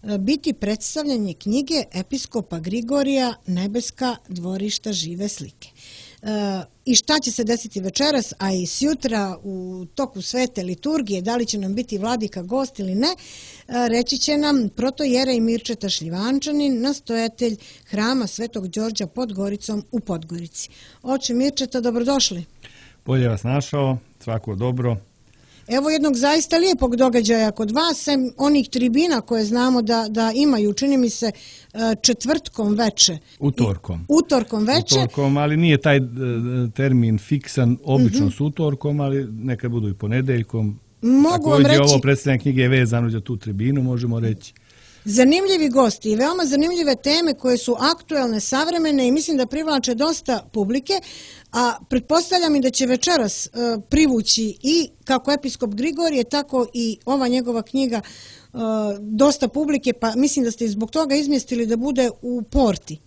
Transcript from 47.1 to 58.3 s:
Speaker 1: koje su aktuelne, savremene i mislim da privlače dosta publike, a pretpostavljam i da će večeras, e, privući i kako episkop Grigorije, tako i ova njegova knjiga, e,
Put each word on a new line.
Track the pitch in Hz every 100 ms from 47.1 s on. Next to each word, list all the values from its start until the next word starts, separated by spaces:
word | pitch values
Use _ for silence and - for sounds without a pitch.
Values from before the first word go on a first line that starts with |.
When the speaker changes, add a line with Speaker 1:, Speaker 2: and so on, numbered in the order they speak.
| 320 339
Speaker 1:
koje | - 254 247
su | 240 226
aktuelne, | 277 330 - 302 247 220
savremene | - 269 320 349 320 277 247
i |
mislim | 285 320 285
da | 247
privlače | 285 311 277 - 233
dosta | 302 330 - 233 -
publike, | 220 196 262 262 392 - - - - -
a | 233 247 - -
pretpostavljam | 254 - 320 339 359 330 294
i |
da | 254
će | 254 254
večeras, | 254 349 330 208 - -
e, | 233 240 226 -
privući | 302 311 240 208 - 220 -
i | 262 339 311 _
kako | - 262 262
episkop | 285 285 - 226
Grigorije, | 208 294 285 330 277
tako | 240 285 285 262 240
i | 240 226 214 -
ova | 269 247
njegova | 247 240 226
knjiga, | 214 269 262 226
e, | - - -